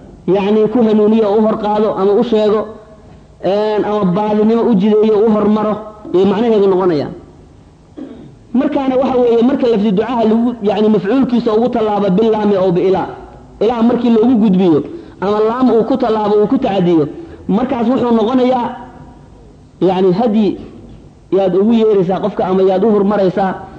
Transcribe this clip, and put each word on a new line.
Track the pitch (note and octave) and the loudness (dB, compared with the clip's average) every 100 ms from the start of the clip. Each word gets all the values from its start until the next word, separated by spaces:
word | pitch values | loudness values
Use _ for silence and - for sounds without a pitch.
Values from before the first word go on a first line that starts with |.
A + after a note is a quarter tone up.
| - - - | -20 -12 -2
yacni, | G3 G3 G#3+ G#3+ | 0 2 2 2
ku | A#3+ | 2
hanuuniyo | A3 G#3+ G#3 A3+ G#3 | 2 2 2 2 2
oo | G#3+ | 2
u | |
hor | A3 G#3 | 0 -2
qaado | G#3 G#3+ G#3+ | -2 -2 -2
ama | F3 G3 | 0 0
u | G3+ | 2
sheego, | A#3+ G#3+ G#3+ G#3 G#3 - - - - - - - | 2 0 0 0 -4 -12 -20 -20 -20 -20 -20 -8
een, | F3 G#3 G#3+ G#3 | -2 -2 0 -2
ama | F#3+ G#3+ | -2 -2
baadinimo | F#3 F3+ G#3+ G#3+ G#3+ A#3 | 0 -2 0 0 2 2
u | A3 | 2
jideeyo | G3+ G#3+ G#3+ G#3+ G#3 A3+ | 2 2 2 2 2 2
u | |
hormaro, | G#3+ G#3 G#3+ G#3+ G#3 - - - | 2 2 0 -2 -4 -10 -18 -4
ayay | F3 G3+ | 0 2
macnaheedu | G3 A#3+ G#3+ G3 | 2 2 2 2
noqonayaan. | F#3 F#3 D3+ B2 - - - - - - - - - - - - - - | 2 2 0 -4 -10 -20 -20 -20 -20 -20 -20 -20 -18 -18 -18 -20 -20 -6
Markaana | A#3 D4 C#4+ C4 B3+ | -4 -2 -2 -2 -2
waxa | C4 B3+ | -2 0
weeye | A#3+ A#3 | 2 2
marka | B3 D4 B3 | 2 0 0
lafdi | G#3 A3 | 0 0
ducaha | F#3+ A3+ B3 | -2 -2 -2
lagu, | A3 A3+ A#3+ A#3 | 0 0 0 -2
yacni, | G3+ G#3+ G#3+ | -4 0 2
mafcuulkiisa | G#3+ F#3 C4+ B3 A#3+ A#3+ | 0 0 0 0 0 0
ugu | G#3+ B3 | 0 0
tallaabo | A#3+ G#3+ G#3 G3+ | -2 -2 -2 0
bilaami | F#3 A3+ G#3+ G#3 G3 | 0 0 0 0 0
oo | F#3 | 0
biilaa. | F3 F#3 F#3 - - - - - - | 0 0 0 -4 -12 -18 -20 -20 -4
Ilaa | A3 A#3 | -2 2
markii | A#3 A#3 A#3+ | 0 2 2
loogu | A3+ A#3+ A#3 | 2 4 2
gudbiyo | G#3+ F3+ F#3 D3 - - - - | 2 2 2 2 -2 -12 -18 -8
ama | F#3+ G#3 G#3+ | -4 0 0
laam | B3 B3+ | 0 0
uu | A#3 | 2
ku | G#3+ C4+ | 0 -2
tallaabo | A#3+ A3 G#3 G#3 | 0 -2 0 0
uu | G#3 | 2
ku | C4+ | 0
tacadiyo, | B3 G3 F3 E3 C#3+ - - - - | 0 0 2 2 0 -6 -16 -14 -4
markaas | G3 B3+ B3+ A3+ | -2 -2 -2 0
wuxuu | B3+ A#3+ | 0 0
noqonayaa, | A3+ G#3+ C4 B3 B3+ A#3 - - - - - - - - - - - | 0 0 0 0 0 -2 -10 -16 -20 -20 -20 -20 -20 -20 -20 -20 -4
yacni, | F3 F3+ F#3+ | -2 2 0
hadyi | F3 A#3+ G#3+ G3 - - - - - - - - | 2 0 0 0 -2 -12 -20 -20 -20 -20 -20 -4
yaad | F#3 F#3+ F3 | -2 0 0
ugu | G#3+ | 2
yeeraysaa | A3+ A3 G3+ F3 F3+ | 2 2 2 0 -2
qofka | G#3 G#3 F#3 | -4 -4 -2
ama | F#3+ | 0
yaad | F#3+ F#3 | 2 2
u | A3 | 2
hormaraysaa | G#3 G3 G#3 F#3 G3+ F#3+ - - | 2 0 0 0 0 -4 -6 -12